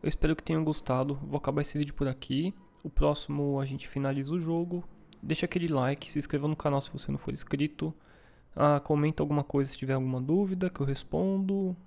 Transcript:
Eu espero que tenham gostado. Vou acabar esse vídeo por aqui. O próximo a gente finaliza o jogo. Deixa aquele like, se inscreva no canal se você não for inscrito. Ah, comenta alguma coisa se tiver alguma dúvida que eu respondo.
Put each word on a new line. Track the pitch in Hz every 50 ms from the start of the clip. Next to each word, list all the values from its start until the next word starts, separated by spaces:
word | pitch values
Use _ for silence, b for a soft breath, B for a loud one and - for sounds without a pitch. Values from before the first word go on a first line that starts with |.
Eu | - 156
espero | 147 - - 156 160
que | 156 -
tenham | - 165 160
gostado. | 160 156 151 - - - 127 127 131 143 143
Vou | 139 147 143 139 143
acabar | - - 139 147
esse | 147 - -
vídeo | 147 147 143
por | - - 143
aqui. | 135 127 131 - - 135 135 160 185 196 - - - _ - -
O | 160
próximo | - - 151 147 147 147 - - 147 143 143 143 139 139
a | 139
gente | 135 135 135 - -
finaliza | - 139 139 135 139 143 135 139
o | 160 180
jogo. | 165 160 165 165 170 175 175 175 170 - - - - - - -
Deixa | - - 156 - -
aquele | - - 175 170
like, | 165 156 135 127 131 143 143 - -
se | - 151
inscreva | 139 - - 143 139
no | 151 156
canal | - - 151 143 139
se | 139 -
você | - 143 - -
não | 139 139
for | - - 131
inscrito. | 143 - - - 139 147 151 151 - 151 160 156 b b b b b b b b b b b -
Ah, | - 143 147 147 143
comenta | 139 - 156 147 147 156 156 - 151
alguma | 147 147 147
coisa | 139 - - 139 139 139
se | -
tiver | - - 131 135
alguma | 131 131 131 127 127
dúvida | 127 135 160 190 208 190 190 180 185 180
que | 180 -
eu | 139
respondo. | 135 139 - - - - 156 185 190 190 190 196 190 196 196 196 185 180 175 -